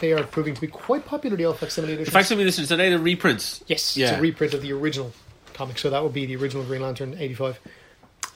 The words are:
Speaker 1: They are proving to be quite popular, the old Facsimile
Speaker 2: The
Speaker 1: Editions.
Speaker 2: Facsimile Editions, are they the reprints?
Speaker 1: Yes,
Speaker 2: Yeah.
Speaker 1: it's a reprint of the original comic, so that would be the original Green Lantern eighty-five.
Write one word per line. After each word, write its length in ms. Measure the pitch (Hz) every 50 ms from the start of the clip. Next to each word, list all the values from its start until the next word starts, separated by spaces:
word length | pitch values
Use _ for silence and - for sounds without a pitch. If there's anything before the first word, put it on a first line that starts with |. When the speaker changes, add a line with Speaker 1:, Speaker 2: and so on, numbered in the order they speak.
Speaker 1:
They 120 | 170 160
are 100 | 160 151 147
proving 300 | - - 156 151 156 139
to 60 | -
be 60 | 165 156
quite 360 | - - - - 262 302 -
popular, 320 | - 285 294 294 254 202
the 80 | 170 165
old 120 | 165 156 -
Facsimile 360 | 160 151 - 170 156 156 156
Speaker 2:
The 80 | 151
Speaker 1:
Editions. 100 | 160 - 185
Speaker 2:
Facsimile 280 | 190 196 - 226 202 196
Editions, 280 | 185 175 170 147 139
are 40 | 170
they 140 | 165 185 190
the 80 | 175 170
reprints? 640 | 160 175 180 - - 160 117 101 - - - - -
Speaker 1:
Yes, 300 | - 160 - - - -
Speaker 2:
Yeah. 140 | 135 131 -
Speaker 1:
it's 80 | 160 -
a 20 |
reprint 340 | 160 165 156 - 156 147 147
of 80 | 135
the 100 | 135 139
original 400 | 139 139 151 156 131 139 131 120 - - - - - - - - -
comic, 240 | - 135 131 120 -
so 120 | - 143
that 120 | 135 143
would 120 | 156 147 127
be 120 | 143 135
the 100 | 127 131
original 280 | 127 139 135 127 139 131
Green 180 | 123 135 131
Lantern 340 | 131 131 127 127 139 127 - 185
eighty-five. 400 | 147 131 127 123 135 131 123 - - - - - - - - _ - - _ _ - - -